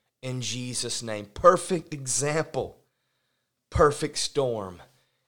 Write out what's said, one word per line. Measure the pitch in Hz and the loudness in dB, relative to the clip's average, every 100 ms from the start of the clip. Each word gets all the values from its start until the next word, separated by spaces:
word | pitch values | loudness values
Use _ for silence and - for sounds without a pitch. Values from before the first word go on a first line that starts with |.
| _ _ | _ _
in | 127 127 | -8 -6
Jesus' | 113 120 123 123 120 - | -6 -6 -8 -6 -6 -6
name. | 117 107 101 | -6 -8 -10
Perfect | - 175 185 - 180 - | 4 6 6 2 -4 -4
example, | 147 131 - 143 156 - 135 95 - _ _ _ _ _ _ _ _ _ | -10 -4 -2 0 -2 -4 -6 -6 -10 _ _ _ _ _ _ _ _ _
perfect | - 151 139 156 - | 4 4 4 -4 -4
storm. | - 147 131 113 95 87 - _ _ _ | -4 0 0 -2 -6 -12 -20 _ _ _